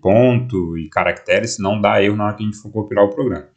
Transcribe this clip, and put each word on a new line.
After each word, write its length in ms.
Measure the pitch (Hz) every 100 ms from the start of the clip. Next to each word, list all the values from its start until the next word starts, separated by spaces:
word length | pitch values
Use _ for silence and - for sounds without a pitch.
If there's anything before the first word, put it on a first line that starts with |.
ponto 760 | 95 107 127 123 123 95 85 82
e 100 | 78
caracteres, 680 | 98 87 85 - 95 113 -
senão 260 | 98 104
dá 220 | 101 104
erro 120 | 101 104
na 100 | 104
hora 100 | 107
que 80 |
a 20 | 107
gente 120 | 104
for 140 | 104
compilar 340 | 110 101 101 101
o 40 |
programa. 380 | - 131 90 -